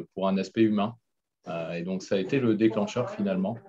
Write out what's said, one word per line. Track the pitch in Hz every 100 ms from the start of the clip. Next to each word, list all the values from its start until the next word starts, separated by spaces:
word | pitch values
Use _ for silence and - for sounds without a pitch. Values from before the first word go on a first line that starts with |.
| 85 95
pour | 95
un | 98
aspect | 92 117
humain. | 110 104 110 - _ _ _ _ 98
Euh, | 82 80
et | 87
donc, | 90 95
ça | - 98
a |
été | 92 135
le | 117 101
déclencheur | 110 110 101 123 123
finalement, | - 98 92 95 117